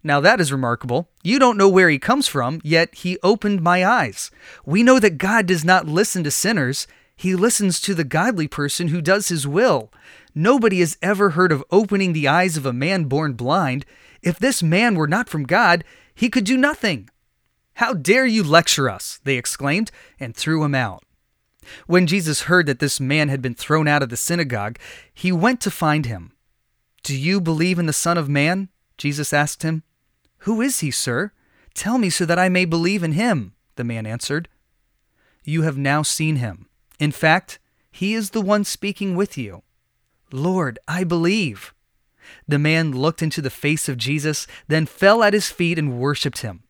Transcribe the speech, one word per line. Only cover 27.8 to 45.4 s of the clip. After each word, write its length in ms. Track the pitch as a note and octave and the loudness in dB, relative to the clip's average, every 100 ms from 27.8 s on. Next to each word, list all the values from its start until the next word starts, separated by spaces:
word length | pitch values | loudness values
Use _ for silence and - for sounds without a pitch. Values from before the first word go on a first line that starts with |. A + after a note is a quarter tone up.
| E3 | 0
the 80 | |
Son 240 | D3 E3+ E3+ | -2 0 -2
of 120 | C#3+ | 0
Man?" 400 | C#3+ D3 F#3+ F#3+ _ _ - | 0 0 -2 -6 _ _ -8
Jesus 360 | D3 C#3+ D3 | -6 -4 -2
asked 300 | D3 D3 - | 0 0 -4
him. 200 | D#3+ D#3+ _ _ _ _ _ _ | -4 -4 _ _ _ _ _ _
"Who 220 | G3 A3 | -4 0
is 200 | C4 B3+ | 0 -2
he, 100 | D3+ | -4
sir? 400 | - - A#2+ G#3 _ _ _ _ | -4 -4 -4 -6 _ _ _ _
Tell 240 | - G3+ B3+ | -8 -2 0
me 120 | G3 | 0
so 160 | - E3+ | 0 0
that 120 | F3 | 2
I 120 | F#3 | 2
may 160 | F3+ F3 | 2 2
believe 380 | E3 E3+ G3+ | 0 0 0
in 100 | E3 | 0
him," 400 | D3+ A#3 E3 G2 _ _ - | 0 0 0 -4 _ _ -8
the 100 | A#2+ | -6
man 200 | A2+ G#2+ | -6 -6
answered. 440 | A#2 - D3 E3+ _ _ _ _ _ _ _ _ _ | -8 -4 -6 -6 _ _ _ _ _ _ _ _ _
"You 180 | - D#3+ | -6 -2
have 140 | D#3+ C#3 | -2 -2
now 240 | C#3 D3 | 0 0
seen 320 | D3+ - D#3 D3 | -2 -2 -2 -2
him. 320 | A#2 F#2 - _ _ _ | -4 -8 -20 _ _ _
In 120 | D3 | -4
fact, 460 | - D#3+ F3 - - _ _ _ | 0 2 2 -2 -20 _ _ _
he 240 | - F#3+ | -6 -4
is 160 | A3+ G3+ | -4 -4
the 120 | A3 | -4
one 240 | F#3+ G#3 G3+ | 0 0 -2
speaking 500 | - G3+ G3+ G3 F3 | -6 -8 -6 -6 -2
with 220 | G3+ - | -4 -6
you." 260 | G#2+ F2+ _ _ _ _ _ _ _ | -12 -14 _ _ _ _ _ _ _
"Lord, 460 | C3 D#3+ F#3 C#3+ A2 - | -6 -2 -2 -4 -6 -8
I 160 | E3+ | -4
believe," 720 | F3+ E3+ E3+ G#3+ D#3+ G2 - _ _ _ _ _ - - - | -2 0 2 0 -2 -6 -18 _ _ _ _ _ -20 -18 -2
the 120 | D3 | 0
man 320 | D3+ E3 D#3+ | 2 2 0
looked 300 | B2+ D3+ E3 | 0 -2 0
into 200 | D#3+ - | -4 -2
the 80 | C3+ | -6
face 400 | - D3 D#3 - | -4 -4 -2 -4
of 80 | B2+ | -6
Jesus, 500 | B2 D3+ D3+ D3 - - - | -4 -2 -2 -4 -8 -18 -2
then 180 | D#3 D#3 | -2 -2
fell 380 | - G3 A3+ | 2 4 6
at 100 | G#3 | 4
his 160 | G3+ | 2